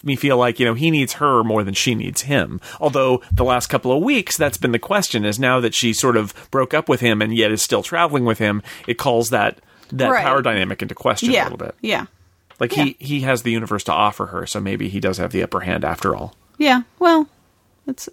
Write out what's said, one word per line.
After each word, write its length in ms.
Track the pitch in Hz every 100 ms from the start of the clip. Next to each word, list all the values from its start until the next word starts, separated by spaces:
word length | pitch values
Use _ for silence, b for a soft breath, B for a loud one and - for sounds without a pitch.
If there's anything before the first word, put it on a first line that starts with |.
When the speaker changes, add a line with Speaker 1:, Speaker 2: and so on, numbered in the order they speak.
Speaker 1:
me 100 | 143
feel 220 | 135 143 127
like, 240 | 120 117
you 60 | 120
know, 80 |
he 180 | 117 160
needs 220 | 156 127
her 280 | - 147 123
more 220 | 113 110
than 100 | 98
she 220 | 95 - 110
needs 260 | 92 -
him. 380 | 131 143 76 90 B B
Although 420 | 151 139 131 127 B
the 100 | -
last 220 | 127 123 -
couple 240 | 143 127 135
of 80 |
weeks, 320 | 220 277 - -
that's 200 | 147 -
been 140 | 131
the 60 | 117
question, 460 | - 202 185 120
is 140 | 104 104
now 180 | 131 127
that 160 | 117
she 180 | - 120
sort 240 | 110 135 117
of 160 | 104 B B
broke 200 | 135 127
up 160 | 151 156
with 120 | 131
him 200 | 120 107
and 160 | 107 113
yet 140 | 107
is 120 | 107
still 200 | - 110
traveling 420 | - 170 170 143
with 140 | 120 110
him, 240 | 107 104 B B -
it 120 | 120
calls 320 | 139 117 110
that, 280 | 117 110 - b b b
that 200 | 131 127
Speaker 2:
Right. 120 | 254
Speaker 1:
power 180 | 156 135
dynamic 380 | 127 104 95 101
into 140 | 101
question 380 | - 127 117 233
Speaker 2:
Yeah. 100 | 233
Speaker 1:
a 80 | 127
little 80 | -
bit. 160 | - -
Speaker 2:
Yeah. 260 | 220 180 190 _ _ _ _ -
Speaker 1:
Like, 160 | 120 151
Speaker 2:
Yeah. 80 |
Speaker 1:
he, 120 | 143 -
he 200 | 131 147
has 200 | 131 123
the 80 | 117
universe 320 | 113 110 104
to 80 | -
offer 340 | 80 104 - 95
her, 200 | 90 87
so 140 | 104
maybe 280 | 98 101 104
he 120 | 98
does 180 | 95 95
have 140 | 87
the 100 | 92
upper 180 | 87 92
hand 240 | 90 85
after 300 | 73 85 98
all. 220 | 58 - - _ -
Speaker 2:
Yeah, 260 | 294 254 240 _
well, 280 | 349 320 294 _ _ _ _ _ -
it's, 200 | 262 -